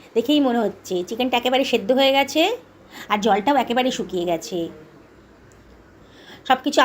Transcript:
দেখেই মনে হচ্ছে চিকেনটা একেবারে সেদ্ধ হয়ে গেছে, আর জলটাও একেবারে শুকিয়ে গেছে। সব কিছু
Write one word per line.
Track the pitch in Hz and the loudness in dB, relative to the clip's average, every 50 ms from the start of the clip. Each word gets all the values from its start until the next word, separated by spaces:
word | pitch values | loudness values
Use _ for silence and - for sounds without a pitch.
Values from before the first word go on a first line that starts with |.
| - - - | -16 -6 -4
দেখেই | 226 226 277 302 294 | -2 0 2 2 2
মনে | 277 254 233 233 214 | 2 2 2 0 0
হচ্ছে | 196 196 - - - 185 175 180 - | -2 -4 -8 -8 -6 -4 -4 -4 -4
চিকেনটা | 233 220 254 262 254 240 | -6 -4 -2 -2 -2 0
একেবারে | 240 254 262 254 269 | 0 0 0 0 0
সেদ্ধ | - 254 226 196 202 262 262 | 0 -2 -2 0 0 2 2
হয়ে | 277 269 269 | 4 4 4
গেছে, | 269 277 277 - 311 330 392 494 480 - - - - - - - - - - | 2 0 0 2 2 2 2 0 -4 -8 -16 -20 -20 -20 -20 -20 -18 -6 -4
আর | 208 208 196 | -4 0 2
জলটাও | 226 196 202 196 277 294 | 2 0 2 2 2 2
একেবারে | 262 233 - 240 254 247 262 | 2 0 0 0 0 0 0
শুকিয়ে | 254 - 196 - - 180 170 175 | -2 -4 -6 -6 -6 -4 -2 -2
গেছে। | 170 160 - - 185 170 165 - - - - - - - - - - - - - - - - - - - - - - - - - - - - - - - - - - - - - | -2 -4 -4 -6 -6 -6 -6 -6 -8 -14 -20 -20 -20 -20 -20 -20 -20 -20 -20 -20 -20 -20 -20 -20 -20 -20 -20 -20 -20 -20 -20 -20 -20 -20 -20 -20 -20 -20 -20 -20 -20 -8 -2 0
সব | 262 262 - | 0 0 0
কিছু | 285 285 311 262 | 0 2 2 4